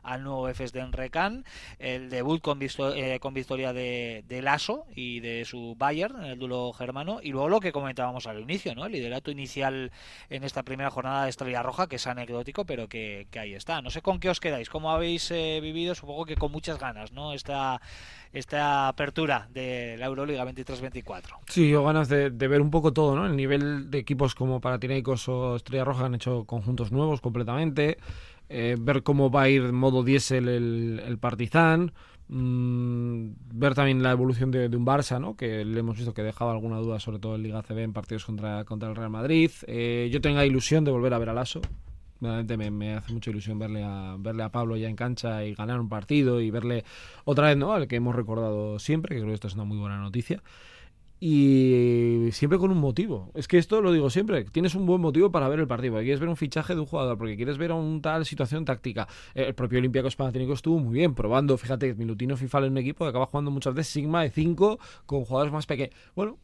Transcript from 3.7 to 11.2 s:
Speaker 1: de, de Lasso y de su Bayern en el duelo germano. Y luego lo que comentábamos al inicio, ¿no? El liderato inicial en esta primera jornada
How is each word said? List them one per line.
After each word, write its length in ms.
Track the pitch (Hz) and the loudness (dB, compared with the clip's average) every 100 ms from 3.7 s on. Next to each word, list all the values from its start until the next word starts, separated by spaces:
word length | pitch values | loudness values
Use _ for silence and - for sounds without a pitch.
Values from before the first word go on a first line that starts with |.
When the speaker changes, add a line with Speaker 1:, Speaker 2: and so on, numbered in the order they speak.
Speaker 1:
de, 520 | 123 123 123 120 110 113 | -4 -4 -6 -6 -10 -10
de 160 | 127 | -4
Lasso 420 | 135 151 - 269 311 220 | 2 2 0 -6 -8 -12
y 240 | 123 120 | -10 -8
de 240 | 117 117 | -6 -6
su 320 | 117 123 117 113 | -8 -10 -10 -2
Bayern 460 | 139 151 202 262 | 0 0 -4 -6
en 0 | |
el 160 | 151 123 | -12 -8
duelo 320 | 127 123 123 | -6 -4 -4
germano. 480 | - 123 135 160 226 | -6 -8 -6 -6 -6
Y 80 | 156 | -6
luego 180 | 135 147 | -2 2
lo 120 | 214 | 2
que 100 | 185 | 2
comentábamos 560 | 143 135 127 123 123 117 | -4 -6 -4 -4 -6 -10
al 140 | 107 | -10
inicio, 340 | 117 190 - | -6 -6 -6
¿no? 100 | 120 | -8
El 60 | 185 | -8
liderato 400 | 190 120 127 151 | -6 -6 -8 -8
inicial 640 | 143 135 139 135 135 127 - - - - | -10 -8 -4 -2 -2 -8 -12 -20 -20 -12
en 140 | 139 | -10
esta 220 | 135 - | -8 -8
primera 260 | 123 131 139 | -8 -6 -4
jornada 320 | 131 127 139 | -4 -4 -2